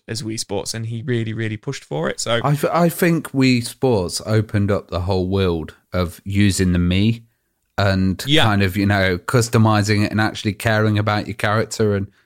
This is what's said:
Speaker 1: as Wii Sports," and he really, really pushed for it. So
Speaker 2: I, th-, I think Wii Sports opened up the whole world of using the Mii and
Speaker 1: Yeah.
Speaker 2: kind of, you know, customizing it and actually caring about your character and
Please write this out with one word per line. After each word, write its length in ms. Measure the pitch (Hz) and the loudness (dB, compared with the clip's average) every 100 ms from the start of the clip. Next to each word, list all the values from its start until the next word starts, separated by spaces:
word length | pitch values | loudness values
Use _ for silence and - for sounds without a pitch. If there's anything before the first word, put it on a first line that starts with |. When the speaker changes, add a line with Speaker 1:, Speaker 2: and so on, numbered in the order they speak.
| - | -10
Speaker 1:
as 160 | 113 | -10
Wii 160 | 107 110 | -8 -8
Sports," 340 | - 98 - | -6 -8 -6
and 120 | 113 113 | -8 -8
he 160 | 113 | -8
really, 320 | 127 117 110 | -4 -2 -2
really 240 | 110 110 110 | -4 -6 -6
pushed 260 | - 135 | -8 -10
for 260 | - 147 180 | -8 -6 -4
it. 120 | - | -4
So 180 | 110 117 | -2 0
Speaker 2:
I, 140 | 135 147 | 0 0
th-, 160 | - | 0
I 140 | 165 170 | 2 0
think 440 | - 175 165 - | 2 2 2 -2
Wii 340 | 135 131 123 117 | 2 4 2 -2
Sports 560 | - 131 107 87 - - | -2 0 0 -2 -6 -2
opened 460 | 110 107 107 101 | 0 0 0 0
up 180 | 98 - | -2 -4
the 120 | 87 | -6
whole 260 | 90 92 92 | -2 0 0
world 480 | 98 95 82 76 - _ | 0 0 -2 -6 -14 _
of 300 | 92 87 - | -4 -4 -6
using 480 | 101 98 101 92 92 | -4 2 2 4 2
the 80 | 87 | 2
Mii 440 | 87 92 107 117 - _ _ _ _ - | 2 2 2 0 -8 _ _ _ _ -2
and 460 | 98 95 95 85 135 | 0 2 0 -2 2
Speaker 1:
Yeah. 180 | 151 123 | 4 4
Speaker 2:
kind 180 | 101 | 2
of, 140 | 98 98 | 2 2
you 80 | 101 | 2
know, 320 | 101 95 90 | 2 2 0
customizing 880 | - 127 117 117 110 107 101 104 104 | 0 0 2 4 4 4 2 0 0
it 60 | |
and 100 | 104 | 0
actually 320 | 107 - 110 | -2 -2 -6
caring 440 | 101 113 107 110 104 | -2 -2 0 2 0
about 300 | 107 104 - | 0 -2 -4
your 60 | 104 | -4
character 600 | 107 110 - - 107 101 | -2 0 -2 -2 0 0
and 120 | 98 _ | -4 _